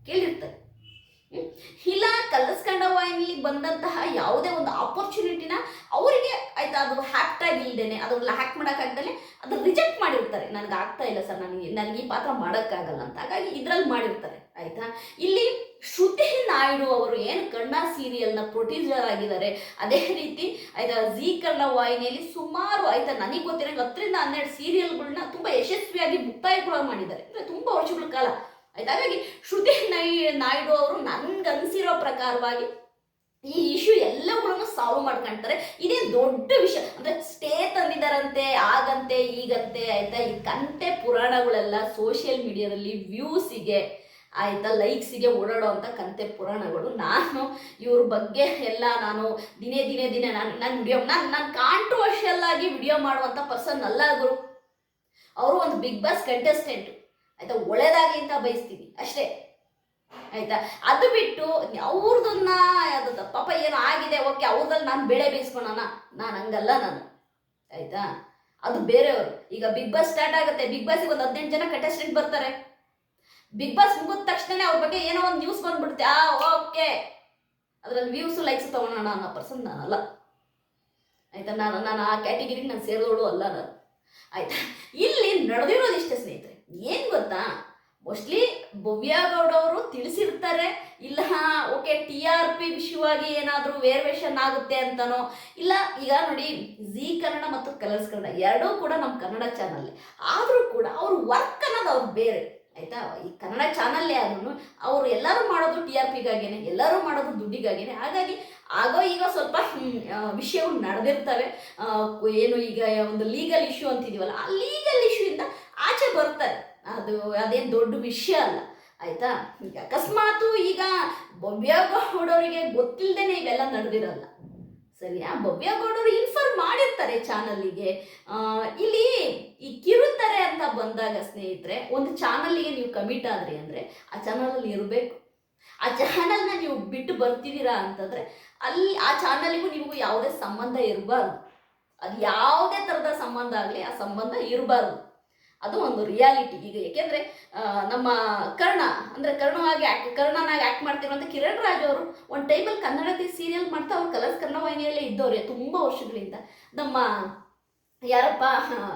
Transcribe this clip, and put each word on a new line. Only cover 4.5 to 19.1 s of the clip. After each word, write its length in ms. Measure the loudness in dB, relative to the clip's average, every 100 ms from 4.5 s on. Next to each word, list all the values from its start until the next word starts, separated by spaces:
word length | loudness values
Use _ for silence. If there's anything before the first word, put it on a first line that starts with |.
| -2 -2
ಆಪರ್ಚುನಿಟಿನ 800 | -2 -2 -4 -4 -2 -2 -2 -4 -4 -6 -12 -4
ಅವರಿಗೆ, 640 | 2 4 4 2 -2 -6 -4
ಆಯ್ತಾ, 340 | -2 0 0
ಅದು 100 | -2
ಹ್ಯಾಪ್ಟ್ 420 | 0 0 0 0
ಆಗಿ 260 | 0 0 -2
ಇಲ್ದೇನೆ, 280 | -4 -4 -4
ಅದನ್ನ 320 | -2 0 0 -2
ಹ್ಯಾಕ್ 220 | -4 -2
ಮಾಡಕ್ಕಾಗ್ದಲೆ 840 | -2 -2 -4 -4 -6 -8 -12 -18
ಅದನ್ನ 200 | -6 0
ರಿಜೆಕ್ಟ್ 380 | 4 4 4 2
ಮಾಡಿರ್ತಾರೆ. 480 | 0 0 0 -4 -6
"ನನ್ಗೆ 240 | -8 -4
ಆಗ್ತಾ 300 | -4 -4 -4
ಇಲ್ಲ 240 | -4 -4 -4
ಸರ್, 140 | -8
ನನಗೆ, 300 | -8 -8 -6
ನನಗೆ 280 | -4 -4 -6
ಈ 80 | -4
ಪಾತ್ರ 240 | -4 -2
ಮಾಡಕ್ಕಾಗಲ್ಲ" 680 | -2 -2 -2 -2 -4 -6 -8
ಅಂತ. 160 | -10 -10
ಹಾಗಾಗಿ 320 | -6 -4 -4
ಇದ್ರಲ್ಲಿ 360 | -6 0 2 2
ಮಾಡಿರ್ತಾರೆ, 680 | 0 -2 -4 -10 -14 -18 -16
ಆಯ್ತಾ? 240 | -12 -10 -10 -12 -16 -2
ಇಲ್ಲಿ 480 | 2 4 4 0 -8 -16 -8 4
ಶ್ರುತಿ 520 | 4 4 2 2 2
ನಾಯ್ಡು 380 | 4 4 2 2
ಅವರು 300 | 2 2 0
ಏನು 360 | -2 -4 -4
ಕನ್ನಡ 240 | -6 -2 -2 -2 -4
ಸೀರಿಯಲ್ನ 440 | -6 -2 -2 -2 -2
ಪ್ರೊಡ್ಯೂಸರ್ 540 | -4 -2 -2 0 0
ಆಗಿದ್ದಾರೆ, 720 | 0